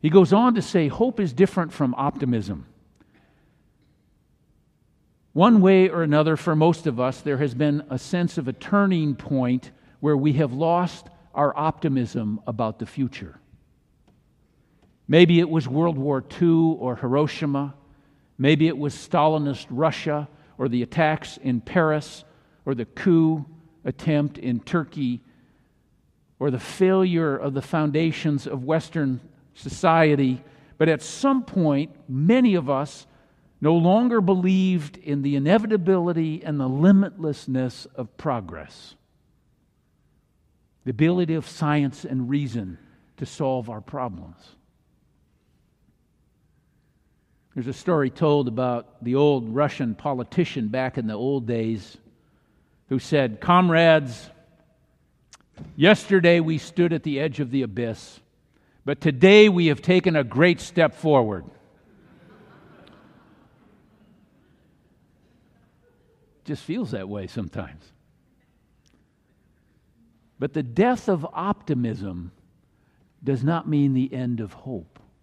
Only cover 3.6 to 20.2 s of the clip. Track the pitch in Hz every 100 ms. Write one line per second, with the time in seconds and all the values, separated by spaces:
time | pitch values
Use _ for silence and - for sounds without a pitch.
3.6 | _ _ _ _ _ _ _ _ _ _
4.6 | _ _ _ _ _ _ _ 143 196 226
5.6 | 190 190 185 175 165 147 151 156 - 156
6.6 | 160 160 160 120 127 131 147 135 147 120
7.6 | 151 147 147 127 - 180 175 - 127 -
8.6 | - 202 202 180 151 135 - 139 123 127
9.6 | - _ _ _ 143 147 147 135 147 123
10.6 | 160 170 180 - - - _ - 143 -
11.6 | 156 - 160 135 117 - 107 107 - 110
12.6 | 113 107 107 - 127 - 87 - _ _
13.6 | _ _ _ _ _ _ _ _ _ _
14.6 | _ _ _ _ - 156 170 170 170 160
15.6 | 127 135 170 147 139 135 127 - 175 165
16.6 | 165 151 123 117 127 135 151 - 156 139
17.6 | 143 - _ _ _ _ _ _ 135 147
18.6 | 160 135 147 - - 175 156 156 147 127
19.6 | - 123 160 160 - 147